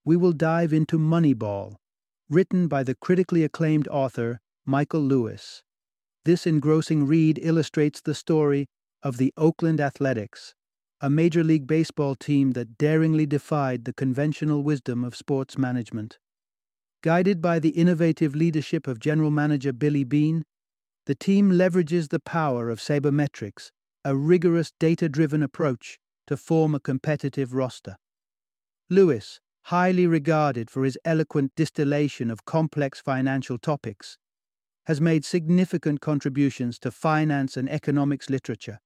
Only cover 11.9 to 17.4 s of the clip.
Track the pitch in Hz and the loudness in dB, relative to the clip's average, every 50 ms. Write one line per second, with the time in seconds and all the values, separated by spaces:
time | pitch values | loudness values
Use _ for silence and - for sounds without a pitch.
11.9 | - - 147 139 135 - - - 147 139 139 135 123 123 120 110 113 - 147 151 | -2 -4 -4 -4 -4 -4 -4 0 2 2 2 2 0 -2 -4 -8 -4 -2 0 2
12.9 | 156 160 160 160 156 156 156 143 147 139 - - 160 147 139 131 127 120 113 123 | 2 2 2 2 2 2 2 0 0 -2 -2 -2 -2 -2 0 -2 -2 -4 -6 -8
13.9 | 117 - 139 131 127 123 147 156 147 - 156 151 151 147 143 147 151 135 - - | -8 -4 -2 -2 -2 0 -2 -2 -2 -2 -2 -2 -2 0 0 0 -2 -2 -2 -4
14.9 | 120 120 123 123 117 - - - 147 135 135 - - - 135 123 123 123 117 - | -4 -4 -4 -6 -8 -10 -6 -4 -2 -2 -4 -4 -4 -4 -2 -2 -2 -4 -4 -6
15.9 | - 113 104 113 - - _ _ _ _ _ _ _ _ _ _ _ _ _ _ | -8 -8 -8 -10 -14 -18 _ _ _ _ _ _ _ _ _ _ _ _ _ _
16.9 | _ _ - 165 160 175 180 190 208 170 | _ _ 0 2 2 2 4 2 0 0